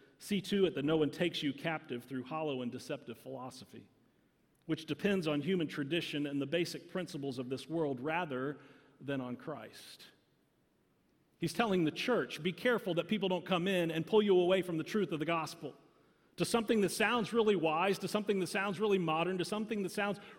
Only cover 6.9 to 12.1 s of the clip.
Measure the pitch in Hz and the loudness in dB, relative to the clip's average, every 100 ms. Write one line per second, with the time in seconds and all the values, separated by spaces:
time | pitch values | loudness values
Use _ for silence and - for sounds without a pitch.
6.9 | 190 170 151 139 123 123 131 - 160 151 | -6 -6 -6 -6 -6 -6 -6 -4 -2 -2
7.9 | 127 139 165 170 127 135 135 - - - | -2 -2 -2 -2 -4 -4 -6 -14 -20 -20
8.9 | - 135 139 123 120 - 135 110 - - | -12 -6 -4 -4 -8 -8 -10 -12 -18 -20
9.9 | - - _ _ _ _ _ _ _ _ | -20 -20 _ _ _ _ _ _ _ _
10.9 | _ _ _ _ _ 165 - 233 185 156 | _ _ _ _ _ -2 0 2 4 2
11.9 | - - | 0 0